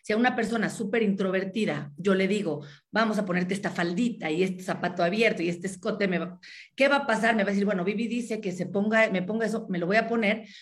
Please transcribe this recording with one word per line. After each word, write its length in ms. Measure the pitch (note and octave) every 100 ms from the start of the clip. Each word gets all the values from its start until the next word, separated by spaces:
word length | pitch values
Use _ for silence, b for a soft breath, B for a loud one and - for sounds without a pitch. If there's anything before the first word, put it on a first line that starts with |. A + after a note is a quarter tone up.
Si 100 | -
a 40 | G#3+
una 180 | B3 B3
persona 340 | G#3 A3+ F#3
súper 340 | - A3 A#3+
introvertida 880 | G#3 G3 F#3+ F#3 F#3+ A3 F#3+ D3 - -
yo 180 | G3 F#3+
le 140 | F#3+
digo, 360 | G#3 D#3+ C#3+ B B _
"Vamos 260 | G#3 A3+ G#3+
a 80 | F#3+
ponerte 280 | F3 F3+
esta 180 | G3 F#3
faldita 600 | - F3 F3+ A#3+ - D#3
y 120 | D#3
este 200 | F#3+ F#3
zapato 400 | - D#3 F3 F3
abierto 400 | F3 G#3+ A3+ F3+
y 60 | E3+
este 180 | E3+ F#3+
escote", 400 | - A3 G#3 G3
me 120 | F3
va, 200 | E3+ - B B B -
¿qué 120 | C#4
va 100 | C#4+
a 100 | C#4
pasar? 280 | G#3+ A3+ A3+
Me 80 |
va 60 | G3
a 40 |
decir, 120 | G3 G3+
"Bueno, 180 | F#3
Vivi 240 | F3 G#3+ A#3
dice 320 | A#3+ - A3
que 140 | G3+
se 120 | - E3+
ponga, 440 | G3+ G#3+ A3 A3
me 120 | F#3
ponga 240 | F3+ A3 G#3+
eso, 220 | G#3+ -
me 100 | F3+
lo 60 | E3+
voy 120 | G#3+
a 100 | A3+
poner", 400 | A#3 G3+ A3 B B